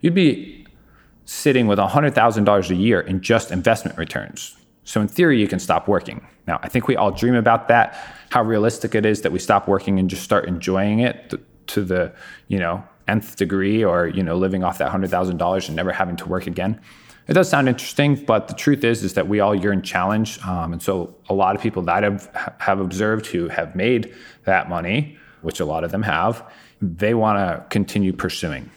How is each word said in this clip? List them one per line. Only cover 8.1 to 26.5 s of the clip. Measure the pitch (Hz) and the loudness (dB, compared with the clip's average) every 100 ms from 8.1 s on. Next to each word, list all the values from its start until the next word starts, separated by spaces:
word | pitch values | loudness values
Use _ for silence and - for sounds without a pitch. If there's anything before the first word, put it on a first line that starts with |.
| - - | -20 -2
how | 127 | 0
realistic | 110 110 107 117 113 110 | 2 2 2 0 -2 2
it | 107 | 2
is | 107 | 2
that | - | 0
we | 120 | -4
stop | - 101 - | 2 2 4
working | 98 - 98 | 0 2 0
and | 92 | 0
just | 90 | -2
start | - 104 - | 0 0 0
enjoying | 87 87 95 101 107 | -4 -2 0 2 2
it | 123 - - | 0 -2 -10
t-, | - - _ - | -12 -12 _ -6
to | - | -4
the, | 95 90 85 - - - _ | -2 -2 -2 -6 -20 -20 _
you | 98 | -2
know, | 87 90 - _ - | -2 -4 -10 _ -2
nth | 107 - - | -2 -2 -4
degree, | 95 95 98 107 | -2 0 0 2
or, | 104 87 85 | 2 2 0
you | 90 | -2
know, | 87 87 | -2 0
living | 95 92 | 0 0
off | 90 85 | -2 -2
that | 67 | -2
hundred | 95 95 | -2 -2
thousand | 92 92 87 | -2 -2 -2
dollars | 85 95 80 | 0 -2 -4
and | 78 | -4
never | 90 | -4
having | - 95 87 | -2 -4 -4
to | 85 | -4
work | 90 87 | -6 -4
again. | 87 92 110 - - - - - | -4 -4 -4 -10 -20 -20 -20 2
It | |
does | 160 185 | 2 4
sound | 143 131 | 2 2
interesting, | 123 - - 143 139 | 0 -4 0 2 2
but | - 110 - | 2 0 0
the | |
truth | - - 143 117 | -4 0 2 2
is, | 117 | 0
is | 98 - | -2 -2
that | 92 | 0
we | 104 | 2
all | 101 | 2
yearn | 104 98 98 | 2 2 0
challenge. | 92 95 92 107 110 - 98 | -2 -2 0 0 -2 -6 -6
Um, | 90 82 | -6 -6
and | 85 | -6
so | - 95 85 - - | -4 -4 -6 -12 -4
a | |
lot | 95 95 101 | 0 2 0
of | |
people | 113 95 | -2 -2
that | 87 90 104 | 0 2 2
I've, | 101 - - - - | -2 -8 -12 -12 -4
have | - 98 | -2 0
observed | 92 90 90 110 - | -2 -2 0 -2 -4
who | 90 85 | -6 -4
have | - 82 90 | -4 -6 -2
made | 104 123 117 - - - - | 0 0 -2 -14 -20 -10 0
that | 95 - | 0 0
money, | 87 87 113 147 - - _ | -6 -2 -2 -2 -10 -20 _
which | 80 - | -10 -6
a | 78 | -4
lot | 80 | -4
of | 82 | -4
them | 98 | -4
have, | 104 80 95 117 - | -2 0 0 -2 -10